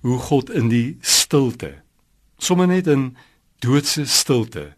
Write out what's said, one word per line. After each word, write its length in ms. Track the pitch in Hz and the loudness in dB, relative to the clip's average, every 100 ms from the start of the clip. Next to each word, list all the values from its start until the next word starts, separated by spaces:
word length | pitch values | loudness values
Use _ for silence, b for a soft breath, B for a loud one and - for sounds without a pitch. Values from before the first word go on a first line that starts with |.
| 123 | -2
hoe 120 | 123 - | -4 0
God 180 | 143 127 | 0 0
in 220 | 180 117 | -2 2
die 240 | 120 120 165 | 2 0 -6
stilte, 680 | - - - 147 131 - 73 71 _ _ _ _ _ _ | 0 0 2 2 0 -4 -12 -14 _ _ _ _ _ _
sommer 300 | - 180 180 | -2 2 2
net 160 | 185 180 | 2 2
in 220 | 139 131 123 b b _ _ | 0 0 -8 b b _ _
doodse 460 | 120 139 139 - 135 | 0 0 0 -4 -2
stilte 560 | - - 127 110 - 73 | -2 0 0 -2 -8 -14